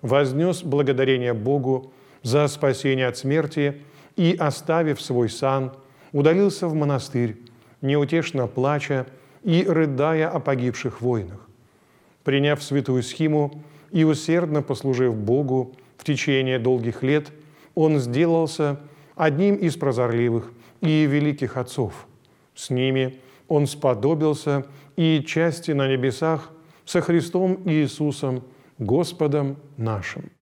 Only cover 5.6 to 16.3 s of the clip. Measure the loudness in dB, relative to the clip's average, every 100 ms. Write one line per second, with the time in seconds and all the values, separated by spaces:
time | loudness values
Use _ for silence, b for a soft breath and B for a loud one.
5.6 | -4 -10 B B B 2 4 4 2 0
6.6 | -2 0 0 0 -2 -2 -2 -4 -16 B
7.6 | B B 0 0 2 0 -2 -2 -4 0
8.6 | 0 0 -2 -4 -4 B B B 0 2
9.6 | 4 2 2 2 0 2 0 -2 -2 0
10.6 | -2 -4 -6 -4 -2 -2 -4 -14 -20 _
11.6 | b b b b b b -2 0 2 0
12.6 | -2 -4 0 -2 -2 -2 0 0 -2 -6
13.6 | B B B 2 2 2 0 0 2 -2
14.6 | -2 -4 -2 2 2 0 0 0 2 0
15.6 | -2 B B B -4 -2 0